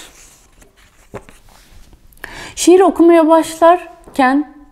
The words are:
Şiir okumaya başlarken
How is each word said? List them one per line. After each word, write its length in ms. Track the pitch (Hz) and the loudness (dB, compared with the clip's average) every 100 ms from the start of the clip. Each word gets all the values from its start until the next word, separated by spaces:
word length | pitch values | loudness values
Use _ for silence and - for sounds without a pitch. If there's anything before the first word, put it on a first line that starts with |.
| - _ _ _ _ _ _ _ _ _ _ - - - _ _ _ - - _ _ _ - - - | -20 _ _ _ _ _ _ _ _ _ _ -20 -20 -20 _ _ _ -20 -20 _ _ _ -20 -20 -20
Şiir 260 | - - 370 | -6 0 2
okumaya 480 | 370 - 339 339 311 | 2 0 2 2 2
başlarken 1200 | 320 311 - 330 349 - - - - 254 277 294 - - | 0 -2 -2 0 0 -4 -20 -12 -4 -2 -2 -6 -12 -20